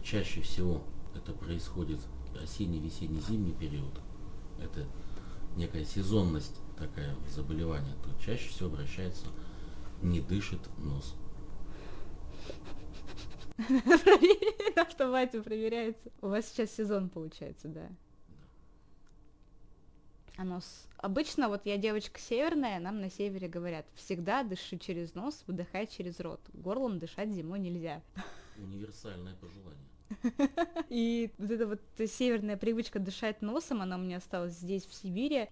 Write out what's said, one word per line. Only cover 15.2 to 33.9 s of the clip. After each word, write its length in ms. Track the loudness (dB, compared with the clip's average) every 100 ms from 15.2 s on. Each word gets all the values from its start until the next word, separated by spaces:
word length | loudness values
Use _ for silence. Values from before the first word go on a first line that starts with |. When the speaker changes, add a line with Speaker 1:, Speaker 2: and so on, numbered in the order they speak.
| 2 0
Speaker 2:
проверяется. 680 | -4 -2 0 0 -2 -6 -12 -8
У 80 | -2
вас 180 | 0 -2
сейчас 240 | -2 -2
сезон 380 | -2 0 0 0
получается, 580 | -4 -8 -8 -12 -10 -10
да? 200 | -10 -12
Speaker 1:
Да. 80 | -14 -18 -20 -20 -20 -20 -20 -20 -20 -20 -20 -20 -20 -20 -20 -20 -20 -20 -20 -20 -20 -20 -20 -18 -8
Speaker 2:
А 60 |
нос? 440 | -6 -6 -8 -16 -18 -6
Обычно, 520 | 0 0 0 2 2
вот 160 | 2 0
я 120 | 2
девочка 420 | 2 2 -2 -10
северная, 600 | 0 4 4 4 2 0
нам 220 | -2 -2
на 80 | -4
севере 360 | -2 -2 -2 -4
говорят: 380 | -4 -4 -4 -8 -16
«Всегда 480 | -6 -4 0 0
дыши 340 | 0 -4 -6 -10
через 360 | -6 -6 -6
нос, 300 | -6 -6 -6 -6
выдыхай 380 | -6 -4 -4 -6
через 320 | -6 -8 -6
рот. 200 | -8 -8 -12
Горлом 460 | -8 -2 0 0 -2
дышать 300 | -4 -6 -4
зимой 300 | -2 -4 -4
нельзя». 420 | -2 -4 -4 -8 -10 -12 -10 -12 -16 -14
Speaker 1:
Универсальное 760 | -10 -10 -10 -12 -10 -10 -10 -12
пожелание. 500 | -16 -16 -16 -16 -18 -20 -12
Speaker 2:
<laughs> 760 | -4 -4 2 0 2 -2 -2 -4
И 420 | 0 2 2 -2 -4
вот 140 | -4
эта 160 | 0 0
вот 140 | -2 -10 -4 -4
северная 480 | 2 2 2 0 0
привычка 420 | 0 0 0 -2
дышать 420 | -4 -2 -4 -2
носом, 400 | -2 -2 -2 -2
она 160 | -2